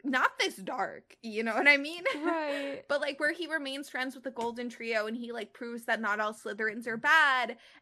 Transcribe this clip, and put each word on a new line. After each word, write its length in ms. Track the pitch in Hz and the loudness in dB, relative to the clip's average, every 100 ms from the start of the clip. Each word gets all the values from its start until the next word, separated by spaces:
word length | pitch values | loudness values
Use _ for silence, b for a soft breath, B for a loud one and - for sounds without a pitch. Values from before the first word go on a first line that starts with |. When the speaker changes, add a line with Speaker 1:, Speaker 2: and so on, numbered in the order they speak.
Speaker 1:
not 340 | 277 262 - - | -2 2 2 2
this 160 | 381 - | -2 -2
dark, 580 | 190 254 185 76 - - | -6 -4 -4 -6 -18 -16
you 200 | 226 214 | -8 -2
know 100 | 226 220 | 0 4
what 120 | 269 | 6
I 100 | 285 | 6
mean? 260 | 294 339 370 | 4 -4 -2
<laughs> 140 | 302 | 0
Speaker 2:
Right. 600 | 320 330 302 285 277 277 - | 0 0 0 -2 -4 -6 -2
Speaker 1:
But, 140 | 285 | 0
like, 180 | 294 294 | 0 0
where 140 | 302 | 0
he 140 | 339 330 | 0 -2
remains 420 | 311 269 269 294 | -4 -4 -6 -6
friends 240 | 262 262 262 | -4 -4 -6
with 80 | |
the 80 | 269 | -8
Golden 380 | 240 233 233 240 | -4 -4 -4 -8
Trio 380 | 226 226 226 214 | -6 -2 0 0
and 80 | 226 | -4
he, 140 | 233 | -6
like, 220 | 233 214 | -8 -10
proves 320 | - 233 233 233 | -10 -10 -6 -2
that 160 | 220 | 0
not 180 | 220 208 | 2 0
all 140 | 214 | 0
Slytherins 520 | 226 214 208 220 214 233 | -4 -8 -2 -2 -2 -6
are 100 | 226 | 0
bad 600 | 285 320 294 262 233 233 B B | 4 6 6 4 0 -4 B B